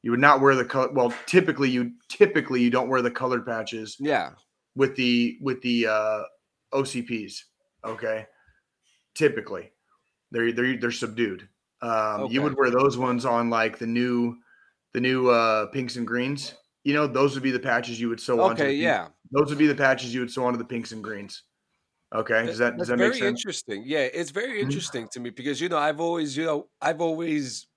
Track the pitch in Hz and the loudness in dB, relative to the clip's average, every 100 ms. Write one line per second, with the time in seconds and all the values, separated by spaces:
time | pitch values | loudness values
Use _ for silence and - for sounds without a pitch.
0 | 117 120 143 139 139 131 120 135 131 139 | 0 6 8 8 6 4 2 0 0 2
1 | 120 - - 180 175 127 139 123 120 - | 0 -2 4 4 4 0 0 0 -2 -6
2 | _ - 202 160 139 127 120 127 123 131 | _ 4 4 4 0 2 4 2 0 0
3 | 123 120 131 123 120 113 107 113 110 - | 0 -2 -2 -2 -4 -6 -6 -10 -12 -6
4 | 143 131 73 - _ _ _ - 135 - | -2 -2 -2 -12 _ _ _ 0 0 2
5 | 123 120 120 - 135 127 123 117 113 110 | 2 2 2 -2 -6 -4 -2 0 2 0
6 | 107 107 - _ _ _ _ 139 135 127 | 0 -4 -6 _ _ _ _ -4 -2 -6
7 | 120 113 101 - _ _ _ _ 110 113 | -6 -8 -8 -14 _ _ _ _ -12 -6
8 | 117 110 110 _ _ _ _ _ _ _ | -4 -6 -8 _ _ _ _ _ _ _
9 | _ - 151 113 - 92 - _ _ _ | _ 0 0 0 -8 -12 -12 _ _ _
10 | _ _ _ 117 117 113 127 120 120 120 | _ _ _ -2 0 2 0 0 -4 -4
11 | 113 113 113 90 - _ _ _ 120 113 | -8 -2 -2 -2 -14 _ _ _ -4 -2
12 | 107 104 131 127 147 135 131 120 139 123 | 0 -2 -2 -2 -2 2 2 4 4 2
13 | 127 123 127 117 117 113 110 - 113 117 | -2 0 0 0 2 0 0 -2 -4 0
14 | 123 120 120 120 _ _ _ _ _ 117 | 0 0 0 -4 _ _ _ _ _ -2
15 | 127 131 127 120 113 110 104 135 127 123 | 0 2 4 4 4 2 0 -4 -6 -6
16 | 113 120 127 143 - - _ _ 143 147 | -4 -2 -2 -4 -10 -16 _ _ 0 2
17 | 147 127 143 131 135 127 135 120 120 117 | 2 2 2 2 -2 -2 0 0 -2 -4
18 | 120 113 - 120 117 117 139 143 165 120 | -4 -4 0 4 4 4 0 2 0 0
19 | - _ - 135 147 147 151 139 135 131 | -4 _ -4 0 0 4 2 4 2 2
20 | 127 127 120 131 123 120 117 120 117 110 | -2 -6 -6 -2 -2 -2 -6 -8 -8 -12
21 | 104 104 101 - _ _ _ _ _ _ | -12 -12 -14 -18 _ _ _ _ _ _
22 | _ 110 110 113 117 113 120 120 120 120 | _ -4 0 0 0 0 0 0 -2 2
23 | 120 254 - 240 202 - - 101 123 151 | 2 2 -2 -2 -6 -8 -8 -8 -2 -2
24 | 127 156 160 160 247 220 135 139 - 127 | 0 -4 -6 -6 -6 -4 -4 -4 -6 -10
25 | 113 123 120 - 131 135 175 165 151 151 | -10 -12 -12 -8 -6 -4 -2 0 0 0
26 | 170 170 151 135 165 147 - _ 151 156 | -2 -2 -4 -4 -2 -4 -6 _ -4 0
27 | 165 160 170 151 127 107 - | -2 -2 -2 -2 -4 -10 -16